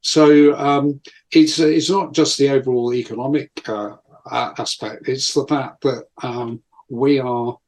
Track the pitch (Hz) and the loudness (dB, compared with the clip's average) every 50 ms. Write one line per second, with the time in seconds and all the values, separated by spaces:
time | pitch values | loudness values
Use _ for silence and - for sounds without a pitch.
0 | - - - 160 151 147 147 147 147 147 143 - 143 143 143 135 139 147 143 139 | -4 0 2 4 6 8 8 8 6 6 4 2 -2 0 0 0 0 -2 -4 -6
1 | _ - _ _ _ _ - 160 156 156 156 160 160 151 160 165 - 160 190 196 | _ -20 _ _ _ _ 4 4 4 4 2 0 2 2 2 0 0 0 -2 -2
2 | 180 - - 165 151 151 - - 139 139 139 135 131 131 123 123 120 120 123 123 | -2 -2 0 0 0 0 0 0 0 2 2 0 0 0 -2 0 -2 -2 -4 -4
3 | 113 - 113 113 123 135 147 147 127 _ _ - - - 110 104 104 104 104 _ | -6 -8 -10 -8 -4 -2 -2 -4 -4 _ _ -14 -10 -8 -8 -6 -8 -10 -12 _
4 | _ _ _ - _ - 113 120 120 - - - 113 - - - 107 107 110 - | _ _ _ -20 _ -8 -6 -6 -6 -6 -8 -8 -8 -8 -8 -8 -10 -12 -12 -8
5 | - - 131 135 - - - 147 139 - 151 139 131 - - _ - 139 123 113 | -6 -6 -4 -4 -4 -2 -2 -2 -2 0 -4 -4 -4 -8 -12 _ -4 -4 -4 -4
6 | - _ _ - - 123 120 120 120 117 117 117 _ _ _ _ _ _ 131 117 | -12 _ _ -14 -12 -10 -8 -8 -8 -8 -10 -12 _ _ _ _ _ _ -6 -2
7 | 131 143 143 135 127 123 123 120 120 120 120 _ _ | 0 2 2 0 0 -2 -4 -4 -4 -6 -8 _ _